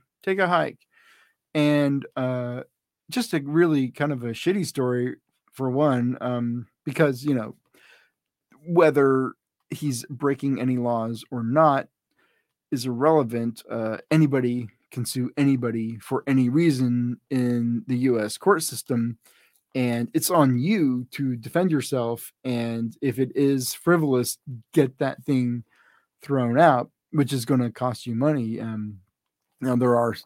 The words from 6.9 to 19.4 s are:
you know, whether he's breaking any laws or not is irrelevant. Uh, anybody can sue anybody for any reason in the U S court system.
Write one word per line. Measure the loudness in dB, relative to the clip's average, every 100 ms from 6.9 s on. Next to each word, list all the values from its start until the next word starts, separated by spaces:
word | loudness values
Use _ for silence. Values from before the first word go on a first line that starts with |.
| 2 2 2
you | -2
know, | -2 -4 -14 _ _ _ _ _ _ _ _ _ _ 0
whether | 4 6 6 4 4 0 -8 _ _ -14
he's | -6 -4 -6 -8
breaking | -4 -2 -2 -2 -2
any | -2 -2
laws | -2 -2 -4 -8 -8
or | -6
not | 0 4 4 2 -4 _ _ _ _ _ _ _ -8
is | -6 -4
irrelevant. | 0 4 4 2 -2 -4 -6 -10
Uh, | -6 -6 -6 0
anybody | 4 4 2 0 -2 -8 _ _
can | -8 -6
sue | -4 -4 0
anybody | 2 2 -2 -4 -6 -8
for | -6 -4 0
any | 2 2
reason | 4 2 2 0 0 -2 -6 -4
in | -2 0 0 0 -2 -2
the | 0
U | 2 0
S | -2 -2
court | 2 2
system. | 0 -10 -4 -2 -2 -6 _ _